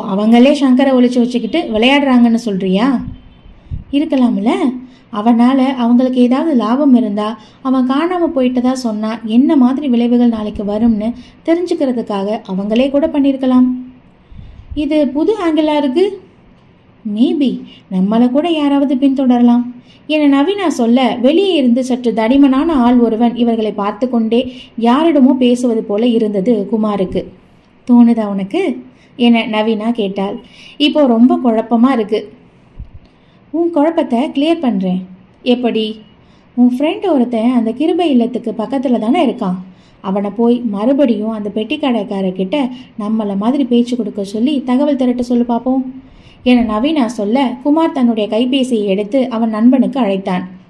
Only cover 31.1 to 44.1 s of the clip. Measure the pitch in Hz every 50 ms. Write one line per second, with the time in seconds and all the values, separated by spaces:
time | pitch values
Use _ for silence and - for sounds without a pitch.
31.1 | 233 226 240 254 254 254 254 240 220 220 220 - 240 226 233 269 269 226 208 -
32.1 | 220 214 - - - - - _ _ _ _ _ - - - - - - - _
33.1 | _ _ _ _ _ _ _ _ - 320 349 339 339 302 285 330 330 330 277 -
34.1 | 247 233 285 320 - 277 285 320 339 330 302 240 208 190 190 185 185 185 185 -
35.1 | - - - _ _ _ - 247 240 247 247 226 208 220 220 214 214 - - -
36.1 | _ _ _ _ _ _ _ _ - 240 247 247 247 254 285 320 392 427 403 381
37.1 | 330 262 240 247 247 220 220 247 262 240 220 220 226 - 302 339 370 330 349 311
38.1 | 269 240 226 - - 202 - 226 208 - 208 208 277 277 247 269 240 214 214 226
39.1 | 294 359 311 233 202 - 208 185 185 185 - - - _ - _ _ _ - 196
40.1 | 190 202 202 202 196 240 233 233 247 240 240 220 202 196 214 247 285 269 285 233
41.1 | 220 202 208 220 226 214 208 208 - 220 220 233 302 302 302 269 240 233 247 240
42.1 | 202 196 190 185 185 185 190 185 - 294 254 247 - - - - - - 208 214
43.1 | 220 220 214 202 196 196 214 240 277 285 269 240 240 240 240 240 247 240 214 208